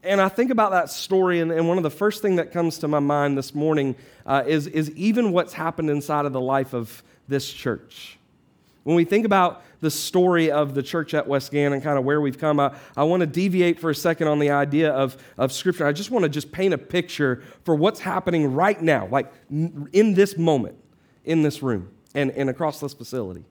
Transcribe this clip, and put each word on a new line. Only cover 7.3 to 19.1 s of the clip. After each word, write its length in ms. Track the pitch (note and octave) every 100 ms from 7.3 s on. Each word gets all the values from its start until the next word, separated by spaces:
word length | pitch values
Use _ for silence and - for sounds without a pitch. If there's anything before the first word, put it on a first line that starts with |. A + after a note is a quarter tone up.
| C3+ -
church. 680 | - C#3 A2 - - - - _ _ _ _ _ _
When 120 | - E3+
we 80 |
think 220 | E3+ G3+ A3
about 360 | G3 F3+ - - _
the 80 | D#3
story 600 | - - F#3 F3+ F3 D#3+
of 240 | D3 D3
the 80 | C3+
church 300 | C3 E3+ D3+
at 140 | D#3+ C3+
West 260 | C#3 C3
Gann 220 | D3 C#3+
and 80 | C#3
kinda 180 | D3+ C#3+
where 200 | C3 D3+
we've 180 | C#3+ B2+
come, 200 | D#3 D3
I, 160 | C#3 C#3 - -
I 80 |
wanna 220 | D3+ F3+ E3+
deviate 520 | D3+ F#3+ F3+ F3 E3
for 120 | D#3+
a 40 |
second 340 | C#3+ F3 D#3+ D#3
on 100 | D3
the 120 | D3
idea 400 | C#3+ C#3+ C#3+ D#3+
of, 280 | C3+ C3+ - - -
of 160 | C3
Scripture. 340 | - F#3 F3 D3
I 60 |
just 180 | D3 G3+
wanna 200 | B3 E3
just 200 | D3 C#3+
paint 220 | - F#3+
a 60 | D3+
picture 640 | - F3+ F3 - C#3 B2 - -
for 100 | -
what's 260 | D3+ F3+ G#3+
happening 540 | - F#3 F#3 E3+ C#3+
right 260 | C3 F#3+ G#3
now, 260 | D#3+ C3+ F#2+